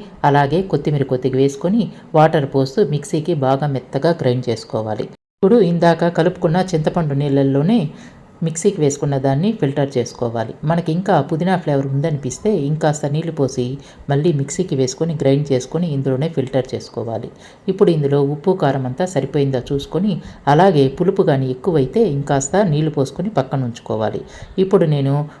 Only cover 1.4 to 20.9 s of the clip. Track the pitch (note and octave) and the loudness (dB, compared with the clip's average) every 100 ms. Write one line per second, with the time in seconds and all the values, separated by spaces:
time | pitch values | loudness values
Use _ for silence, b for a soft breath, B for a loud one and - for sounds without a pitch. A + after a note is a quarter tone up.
1.4 | C#3 C#3 E3+ A3+ E3+ B B D#3 D#3 D#3+ | 0 0 -2 0 -2 B B 4 4 4
2.4 | C3+ C#3 C3+ - C#3+ D3 - E3 D#3 E3 | 0 0 0 0 0 0 -2 -4 -2 0
3.4 | C3 C#3 D3 C3 - C3+ D#3 E3+ B2+ B2 | 0 0 0 -4 -4 -2 0 0 0 0
4.4 | B2 A2+ - A2+ A2 G#2+ - - _ _ | -2 -6 -4 -6 -4 -6 -6 -12 _ _
5.4 | F#3+ A#3+ F3 E3+ E3+ E3 E3+ E3+ E3 F3 | 4 4 4 4 2 4 2 2 0 0
6.4 | F3 F3 F#3 E3 D#3 F3+ D#3 C#3 C#3+ C#3 | 0 0 0 0 0 0 -2 0 2 2
7.4 | C#3 C#3 D#3+ A#3 D3+ B B B B - | 2 2 2 2 0 B B B B -6
8.4 | E3 D#3+ G3+ F#3+ D3 - D3+ C#3 C3+ C3+ | -4 0 0 2 0 0 -2 0 0 2
9.4 | G3+ G#3+ C3+ C#3+ C#3 B2+ A#2+ - A#2 A#2 | 0 0 -2 0 0 0 -4 -4 -4 -2
10.4 | A2+ - D3 E3+ E3+ E3 F#3+ E3+ C3+ D#3 | -6 -4 -2 0 0 -2 2 0 2 -2
11.4 | F3 F#3 E3+ C#3 C#3 C3+ E3 C#3+ C3 - | 0 0 0 0 0 -2 -2 -2 -6 -4
12.4 | G#3 G3+ C#3 D#3 D#3 D3 D3 D3 E3 D#3+ | -2 0 -2 0 0 0 -2 -2 -4 -2
13.4 | C3 - B2 C3+ B B - C#3 E3 D3 | -2 -2 -4 -6 B B -2 0 2 0
14.4 | C#3 - F#3 C#3 C3 - E3 D3+ C3+ C#3 | -2 -4 -2 0 0 0 -4 0 2 2
15.4 | D3 B2+ - D#3+ F3 C#3 C3+ C3 D#3+ E3 | 2 -2 -2 -4 -2 -2 -2 -2 -2 -2
16.4 | B2 C3+ B2 A2 - - A2+ A2+ A#2 B | -2 -2 -2 -8 -8 -8 -6 -6 -8 B
17.4 | B B - F#3 G3 D#3 C#3 C#3+ C#3 D3+ | B B -6 2 2 4 0 2 0 0
18.4 | F#3+ F#3 D3 C3 B2+ B2+ F#3 C#3 C#3 D3+ | -2 0 0 0 -4 -4 -4 -2 -2 0
19.4 | C#3 C3 - C#3+ C#3+ D#3 G3+ D#3 B B | 0 -2 -4 -6 -4 -2 -2 -4 B B
20.4 | - D3 G3 D3+ C3 | 2 4 6 6 2